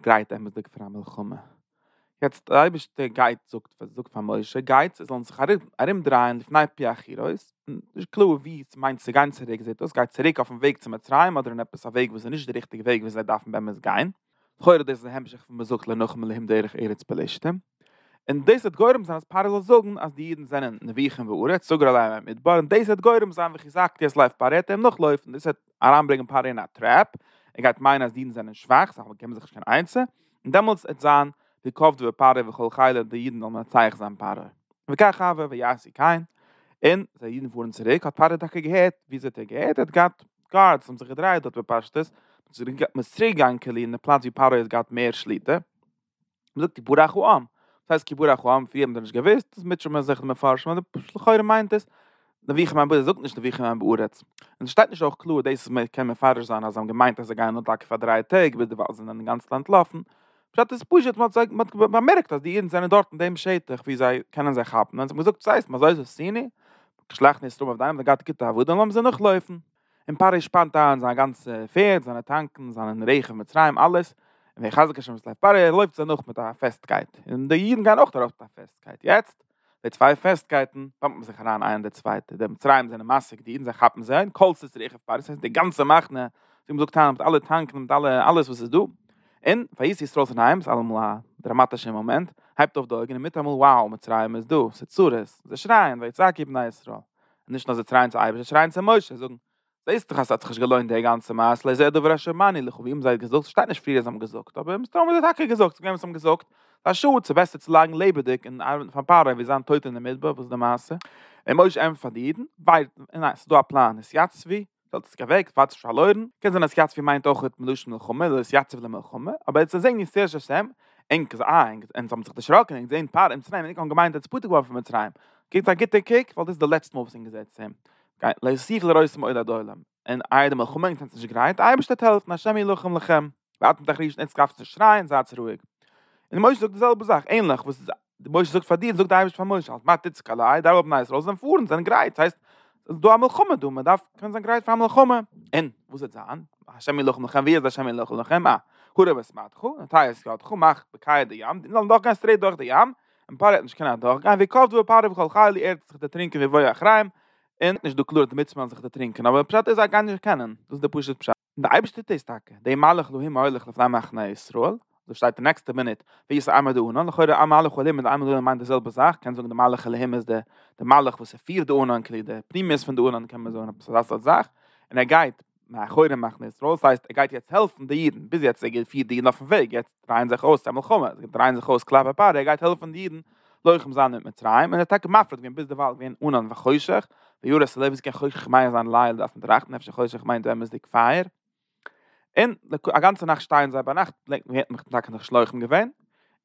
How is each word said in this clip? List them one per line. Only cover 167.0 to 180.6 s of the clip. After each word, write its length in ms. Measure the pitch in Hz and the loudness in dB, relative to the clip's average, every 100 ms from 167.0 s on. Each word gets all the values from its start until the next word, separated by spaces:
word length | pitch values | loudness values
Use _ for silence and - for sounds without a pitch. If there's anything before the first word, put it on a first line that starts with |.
| 170 | -2
אויך 120 | 160 | 2
דער 240 | 156 - | 2 2
מלאך 340 | 156 156 160 143 | 4 4 2 0
אלוהים 180 | 151 135 | -2 -2
מיט 80 | |
דער 600 | 120 143 135 135 127 123 | -2 -2 -2 -2 -2 -4
זעלבע 260 | 123 131 117 | -2 -4 -2
זאך, 260 | 117 151 165 | 2 2 2
קען 180 | 123 | -6
זאגן, 140 | 123 120 | -10 -6
דער 80 | 117 | 2
מלאך 300 | 123 123 123 | 2 2 -6
אלוהים 280 | 117 127 | -6 -4
איז 100 | 120 | -4
דער, 160 | 113 113 - _ _ - | -4 -6 -6 _ _ -4
דער 220 | 117 139 | 4 4
מלאך, 160 | 135 - | 4 -4
וואס 180 | 117 | -12
ער 60 | 120 | -20
פירט 220 | - 185 143 | -8 -6 0
די 60 | |
אנהאנגלעך, 520 | 139 131 117 110 113 | 0 0 -4 -6 -12
דער 160 | 107 110 - | -10 -14 -10
פנימיות 320 | 180 180 147 | -6 -2 -2
פון 140 | 143 135 | -2 0
דער 120 | 131 | 0
אנהאנגלעך, 220 | 113 113 | -2 -10
קען 100 | 120 | -16
מען 120 | 113 | -14
זאגן, 140 | 113 110 | -12 -12
דאס 220 | 107 - | -16 -4
איז 60 | |
דאס, 140 | 117 117 | -2 -2
דער 100 | 110 | -2
זאך. 300 | 127 175 - _ _ _ _ | 2 2 0 _ _ _ _
און 80 | 127 | -4
ער 60 | |
גייט, 380 | 123 156 143 - _ _ _ | 2 2 2 -4 _ _ _
נאך 220 | 117 104 | -12 -2
הורא 240 | 156 156 127 | 2 2 0
מחנה 300 | 113 - 113 | -8 -10 -18
ישראל, 260 | - 143 | -8 -4
דאס 120 | 165 | 2
הייסט, 220 | 139 127 - | 2 2 -2
ער 60 | |
גייט 180 | - 139 | -4 -2
יעצט 200 | 127 - | -4 -2
העלפן, 340 | 185 208 - 135 | 0 0 -4 -6
די 80 | |
אידן, 340 | 151 156 - 104 | -2 -2 -4 -6
ביז 140 | 165 | -2
יעצט, 220 | 135 - | -2 -2
ער 60 | 117 | -6
גייט 180 | 117 113 | -6 -6
פיר 160 | 139 117 | -6 -6
די 80 | |
אידן 120 | 123 127 | 0 0
אויף 120 | - | 0
דעם 100 | 139 | 0
וועג, 240 | 196 120 | 0 0
יעצט 340 | 117 - _ - | -4 -10 _ -4
דרייען 200 | 117 120 | -2 0
זיך 160 | 120 | 0
אויס, 220 | 147 147 | 2 2